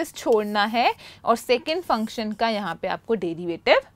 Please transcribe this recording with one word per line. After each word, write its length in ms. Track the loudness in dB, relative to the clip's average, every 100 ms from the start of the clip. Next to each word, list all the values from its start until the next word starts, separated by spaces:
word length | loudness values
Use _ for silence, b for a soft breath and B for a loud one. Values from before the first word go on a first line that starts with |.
is 120 | -4 -4
छोड़ना 500 | 2 2 2 0 0
है 280 | 2 2 0 B B 0
और 100 | 0
सेकंड 480 | 2 0 2 -4
फंक्शन 480 | 0 -2 -2 -4 -6
का 180 | -2 -2
यहाँ 300 | 0 -4 -6
पे 60 | -4
आपको 280 | -4 -2 -2
डेरिवेटिव 680 | -2 -4 -6 -2 2 2 2